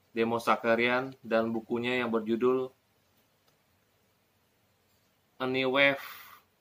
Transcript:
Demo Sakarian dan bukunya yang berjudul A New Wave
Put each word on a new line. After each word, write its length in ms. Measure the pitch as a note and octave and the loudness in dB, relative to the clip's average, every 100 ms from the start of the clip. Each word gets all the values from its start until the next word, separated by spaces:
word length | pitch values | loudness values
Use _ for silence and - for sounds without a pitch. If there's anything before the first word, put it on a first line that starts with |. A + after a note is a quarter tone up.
| _ | _
Demo 320 | A2+ A2+ A#2 | -2 -2 0
Sakarian 720 | A#2 G#2+ A#2 A2+ A#2+ B2 C3+ C3 | 0 0 2 2 2 0 -4 -10
dan 320 | A#2 A2+ A2+ | -2 0 0
bukunya 480 | A2+ G#2+ A#2 A#2+ B2+ | -4 -4 -4 -2 -2
yang 80 | A#2+ | -2
berjudul 560 | A2+ G#2+ A2+ B2 C3 C3 - _ _ _ _ _ _ _ _ _ _ _ _ _ _ _ _ _ _ _ _ _ _ _ _ _ - | -2 -2 0 2 0 -2 -10 _ _ _ _ _ _ _ _ _ _ _ _ _ _ _ _ _ _ _ _ _ _ _ _ _ -8
A 80 | B2+ | -2
New 240 | C3 C3 | 0 2
Wave 320 | C3+ C#3 C#3 - - - - _ _ | 4 4 2 -6 -18 -20 -20 _ _